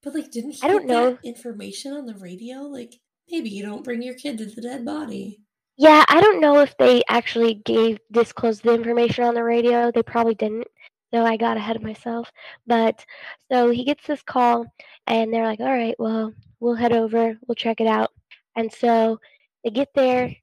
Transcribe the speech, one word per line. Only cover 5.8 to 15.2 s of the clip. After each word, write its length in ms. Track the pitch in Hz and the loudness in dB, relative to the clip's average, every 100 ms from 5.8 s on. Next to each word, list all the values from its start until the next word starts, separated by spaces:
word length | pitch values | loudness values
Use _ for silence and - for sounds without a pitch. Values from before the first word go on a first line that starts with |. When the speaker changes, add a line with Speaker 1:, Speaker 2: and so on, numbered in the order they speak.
| 302 302 - | 8 8 8
Speaker 2:
I 140 | 311 | 6
don't 200 | 415 381 | 6 6
know 180 | 302 285 | 4 6
if 160 | 285 - | 4 4
they 260 | 247 247 - | 4 6 4
actually 460 | 226 233 240 233 214 | -2 -2 0 0 0
gave, 440 | 214 226 226 214 _ | -2 2 2 0 _
disclosed 520 | 214 226 - 233 214 | 0 0 0 -2 0
the 100 | 233 | 2
information 500 | 233 233 233 233 240 | 2 2 0 0 2
on 100 | 240 233 | 0 0
the 80 | |
radio. 480 | 233 233 240 240 240 | 0 2 2 2 2
They 120 | 233 | 0
probably 320 | 226 233 226 220 | -2 0 0 0
didn't. 320 | 214 214 240 _ - _ _ | -4 -6 -10 _ -20 _ _
So 100 | 233 | 0
I 140 | 226 226 | 0 0
got 200 | 233 220 | -2 -2
ahead 180 | 214 226 | -6 -8
of 60 | |
myself. 500 | 220 214 240 233 233 _ - - - | -8 -12 -10 -10 -10 _ -20 -20 -2
But 380 | 233 226 - - - - - _ | 0 0 -2 -12 -20 -20 -20 _
so 180 | 254 240 | 0 2
he 120 | 240 | 0
gets 220 | 247 294 - | -2 -6 -4
this 140 | 285 | -8
call, 440 | - 254 240 233 233 _ - - - | -4 0 2 2 -4 _ -20 -16 -4
and 260 | 226 | -2